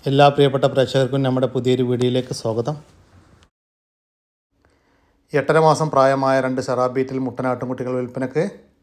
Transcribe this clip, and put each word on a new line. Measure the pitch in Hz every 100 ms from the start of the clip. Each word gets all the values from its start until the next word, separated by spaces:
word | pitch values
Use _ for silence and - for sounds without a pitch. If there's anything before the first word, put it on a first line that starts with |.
| -
എല്ലാ | 135 143 139
പ്രിയപ്പെട്ട | 143 131 135
പ്രേക്ഷകർക്കും | 123 127 135 127 139 135
നമ്മുടെ | 127 127
പുതിയൊരു | 135 123 127 123
വീഡിയോയിലേക്ക് | 123 123 127 123 -
സ്വാഗതം. | 117 110 120 151 - _ _ - _ _ _ _ _ _ _ _ _ _ _ _ _ _ _ _ _ _ _ _ _ 147
എട്ടര | 131 156 160
മാസം | 151 160
പ്രായമായ | 143 135 139 135 135 131
രണ്ട് | 131 127
സെറാ | 123 127 123
ബീറ്റിൽ | 131 131 131
മുട്ടനാട്ടുംകുട്ടികൾ | 127 131 123 123 127 127 127
വിൽപ്പനക്ക്. | 123 123 127 151 196 - _ _